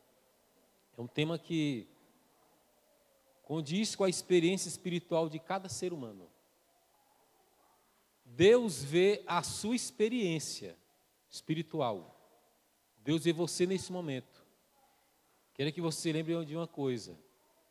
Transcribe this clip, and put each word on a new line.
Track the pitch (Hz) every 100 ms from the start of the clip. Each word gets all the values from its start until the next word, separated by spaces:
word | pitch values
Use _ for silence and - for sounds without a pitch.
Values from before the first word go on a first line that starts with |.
| _ _ _ _ _ _ _ _ _ -
é |
um | 120
tema | - 151 165
que | - 165 147 123 - - _ _ _ _ _ _ _ _ _ _ _ _ _ _
condiz | - 156 139 180 220 -
com |
a | 190
experiência | 170 - 180 165 185 185
espiritual | - 185 175 - 165 165
de | 156
cada | - 190 190
ser | - 180
humano. | 170 120 98 82 _ _ _ _ _ _ _ _ _ _ _ _ _ _ _ _ _ _ _ 127
Deus | 120 185 247 226 135
vê | 139 170 190 202 -
a | 170
sua | - - 208 240
experiência | - - 214 247 190 160 - - 92 82 _ _ _ _ _
espiritual. | - - 160 160 160 123 98 80 - _ _ _ _ _ _ _ _
Deus | 123 160
vê | 160
você | 160 170 - 180
nesse | 190 -
momento. | 180 165 131 - - _ _ _ _ _ _ _ _ _ _ _ -
Quero | 143
que | 160
você | 165 156 165
lembre | 156 165 170 156
de | 160
uma | 165
coisa. | - 139 120 90 82 - _ _ _ _